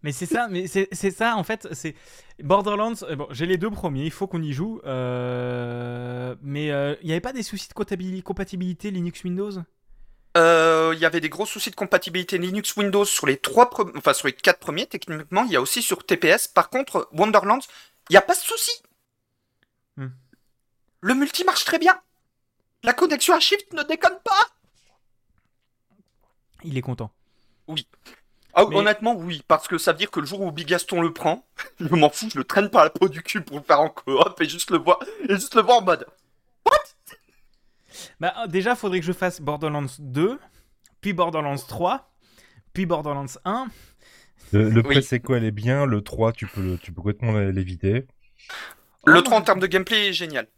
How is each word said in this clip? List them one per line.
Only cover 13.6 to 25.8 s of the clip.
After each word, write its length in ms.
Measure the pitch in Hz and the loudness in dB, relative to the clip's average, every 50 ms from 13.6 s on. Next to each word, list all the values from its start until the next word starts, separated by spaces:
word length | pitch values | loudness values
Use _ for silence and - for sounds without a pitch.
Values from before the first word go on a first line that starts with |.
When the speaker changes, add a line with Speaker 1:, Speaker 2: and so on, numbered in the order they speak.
| 247 240 | 6 6
Speaker 2:
pre-, 200 | - - 214 175 - | 4 -4 -4 -4 -4
enfin, 160 | 151 - - 135 | -2 0 0 0
sur 140 | - - | 2 0
les 60 | 143 127 | -4 -4
quatre 260 | - - 196 180 _ | 2 2 2 2 _
premiers, 260 | - - 196 170 180 | -2 -8 -6 -6 -6
techniquement, 600 | - - 185 - - 160 156 156 _ 175 190 247 | -8 -10 -12 -10 -10 -12 -12 -10 _ 0 0 0
il 60 | 247 | 2
y 40 | 175 | 0
a 60 | 131 | 0
aussi 200 | 131 135 - 247 | 0 0 -4 -4
sur 240 | 233 - 190 - - | -2 -4 -4 -6 -2
T 100 | - 175 | -2 -2
P 120 | 165 - | 2 4
S. 200 | 156 185 - - | 4 4 4 2
Par 220 | - _ 190 165 - | 0 _ 0 0 2
contre, 400 | - 254 - - - 180 - - | -2 -6 -6 -4 -4 -6 -6 -4
Wonderlands, 540 | - 156 190 220 214 208 185 202 220 269 - - - - - _ _ _ _ - | 0 0 0 4 4 2 4 4 0 0 0 -10 -20 -20 -20 _ _ _ _ 6
il 20 | 160 | 6
y 40 | |
a 40 | 196 | 6
pas 140 | - - 359 | 6 6 -2
de 40 | - | -2
souci. 320 | - - 453 453 - - 480 - _ _ _ _ _ _ _ _ _ _ _ _ _ _ _ _ _ _ _ _ _ _ _ | -2 -4 -4 -4 -4 -6 -6 -10 _ _ _ _ _ _ _ _ _ _ _ _ _ _ _ _ _ _ _ _ _ _ _
Speaker 1:
Hmm. 140 | 143 135 131 127 _ _ _ _ _ _ _ _ _ _ _ _ _ _ _ _ _ | -14 -14 -14 -14 _ _ _ _ _ _ _ _ _ _ _ _ _ _ _ _ _
Speaker 2:
Le 140 | - 208 254 | 0 0 2
multi 280 | 262 285 277 - - 359 | 2 2 -2 -2 0 0
marche 220 | 370 - - - | 2 2 2 -2
très 140 | - - 311 | -2 -2 2
bien. 200 | 320 359 359 359 _ _ _ _ _ _ _ _ _ _ _ _ _ _ _ _ - | 4 4 4 4 _ _ _ _ _ _ _ _ _ _ _ _ _ _ _ _ -2
La 100 | - 247 | -2 2
connexion 400 | - 359 330 311 254 - - 359 | 2 2 0 2 0 4 4 4
à 60 | 330 | 4
Shift 340 | - - 403 403 - _ - | 4 2 0 -2 -4 _ -6
ne 80 | 320 | -6
déconne 380 | 294 294 320 320 - 349 381 370 _ | -2 -2 -2 2 2 2 2 2 _
pas. 220 | 440 392 392 494 - _ _ _ _ _ _ _ _ _ _ _ _ _ _ _ _ _ _ _ _ _ _ _ _ _ _ | 0 2 2 2 2 _ _ _ _ _ _ _ _ _ _ _ _ _ _ _ _ _ _ _ _ _ _ _ _ _ _